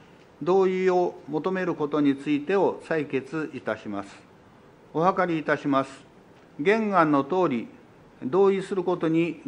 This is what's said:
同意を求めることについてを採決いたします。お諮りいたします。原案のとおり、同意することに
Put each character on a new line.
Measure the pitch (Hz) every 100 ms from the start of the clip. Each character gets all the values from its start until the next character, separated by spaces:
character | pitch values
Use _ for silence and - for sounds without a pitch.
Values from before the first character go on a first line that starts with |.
| - - - -
同 | 151 190 190
意 | 185 185
を | 180 175 - -
求 | 151 190
め | 190 180
る |
こ | 160 147
と | 151
に | 143 135
つ | 151
い | 143
て | 147
を | 196 151 -
採 | - 160 143
決 | 131 127 160 151
い | 127
た | - 107
し | 107
ま | 101
す。 | 101 - - - - - - - -
お | 151
諮 | 175 185 180
り | 160
い |
た | 151 147
し | 147
ま | 135
す。 | 131 - - - - - - -
原 | 156 220 214 190
案 | 156
の | 143
と | 139 185
お | 170
り、 | 120 - - - - - -
同 | 127 175 196
意 | 196
す | 185
る | 196
こ | 180 175
と | 165
に | 160 170 147